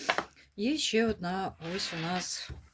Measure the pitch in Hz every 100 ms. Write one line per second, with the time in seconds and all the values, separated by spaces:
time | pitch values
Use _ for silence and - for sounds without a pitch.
0 | - - - - - - 214 302 - 220
1 | 226 208 175 185 190 - 165 185 - 170
2 | 165 180 175 - - - -